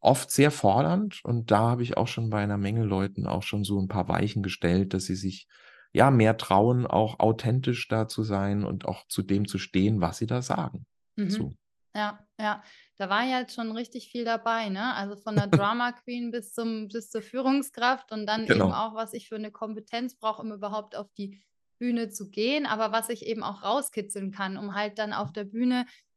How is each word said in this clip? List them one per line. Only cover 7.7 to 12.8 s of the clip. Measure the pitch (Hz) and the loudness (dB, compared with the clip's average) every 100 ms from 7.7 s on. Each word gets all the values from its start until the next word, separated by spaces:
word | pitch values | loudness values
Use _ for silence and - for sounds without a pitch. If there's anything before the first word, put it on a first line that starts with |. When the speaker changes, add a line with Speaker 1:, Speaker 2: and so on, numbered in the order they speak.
| 120 - | -2 -2
Speaker 1:
da | 113 110 | -2 -2
zu | - | -2
sein | 107 98 98 101 101 | -2 0 0 0 -2
und | 95 - | -4 -6
auch | - - | -8 -8
zu | - | -4
dem | 101 98 101 | 0 2 0
zu | 95 | -4
stehen, | - 95 101 110 | -2 2 4 4
was | 85 - | 0 0
sie | 113 | -2
da | 123 | -2
sagen. | 127 - 156 - - _ _ - | -2 -2 -2 -6 -16 _ _ -6
Speaker 2:
Mhm. | 190 | -4
Speaker 1:
So. | 214 135 - _ _ _ 208 | -2 -4 -8 _ _ _ -6
Speaker 2:
Ja, | 208 208 _ - | -6 -6 _ -4
ja. | 214 208 - - | -2 -2 -8 -20